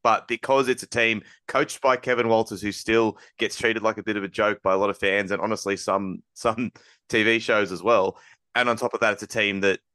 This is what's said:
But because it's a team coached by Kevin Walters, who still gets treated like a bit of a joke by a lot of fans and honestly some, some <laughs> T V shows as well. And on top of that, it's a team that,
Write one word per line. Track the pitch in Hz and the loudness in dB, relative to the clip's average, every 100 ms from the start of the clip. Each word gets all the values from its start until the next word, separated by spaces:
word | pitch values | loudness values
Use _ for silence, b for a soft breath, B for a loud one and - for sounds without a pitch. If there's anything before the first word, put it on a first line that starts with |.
But | 117 110 - | 2 2 0
because | 117 - 135 131 | -6 0 2 2
it's | 120 | -2
a | - | -2
team | 120 113 107 - B - | 0 0 0 -6 B -4
coached | 135 151 - | -2 -2 0
by | 131 127 | 0 2
Kevin | 131 120 117 | 0 0 4
Walters, | 113 113 98 | 2 2 -4
who | 104 | -6
still | - - 113 110 - B - | -6 2 2 2 -2 B -6
gets | 110 - | -6 -4
treated | 113 110 | -6 -2
like | 107 107 | -2 -2
a | |
bit | 110 104 | -4 -4
of | |
a | 98 | -4
joke | - 107 104 | -2 -2 0
by | 98 | 0
a | 95 | 0
lot | 101 | 0
of | 95 | -2
fans | 98 101 95 | 0 0 -2
and | 101 | -4
honestly | 104 107 98 98 | -4 -4 -4 -4
some, | - 98 95 90 _ | -2 -2 -2 -10 _
some | - 120 113 117 - b | -4 -4 -2 -6 -10 b
<laughs> | b - | b -2
T | 113 | 0
V | 107 113 | 2 2
shows | 117 110 101 | 2 0 0
as | 90 | -2
well. | 98 113 95 - b b _ | 2 2 2 -4 b b _
And | 120 123 | 0 0
on | 113 | 0
top | 123 | -2
of | 117 | 0
that, | 113 | 0
it's | 104 | 0
a | 104 | -4
team | 113 104 98 | 0 0 2
that, | 98 92 _ | 0 0 _